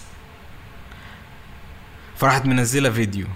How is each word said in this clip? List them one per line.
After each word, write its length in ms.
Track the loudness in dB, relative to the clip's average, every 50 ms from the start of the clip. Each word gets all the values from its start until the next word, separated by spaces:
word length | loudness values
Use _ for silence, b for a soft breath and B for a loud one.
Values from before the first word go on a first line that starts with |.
| -6 -10 -14 -14 -16 -16 -16 -16 -16 -14 -14 -14 -14 -14 -14 -14 -14 -14 B B B B B B B B B -16 -16 -14 -14 -14 -14 -14 -14 -14 -14 -16 -16 -16 -16 -10 -2
فراحت 280 | 2 6 6 6 6 6
منزلة 440 | 6 6 6 6 4 4 4 4 4
فيديو 380 | 4 4 2 2 2 0 -2 -4 -6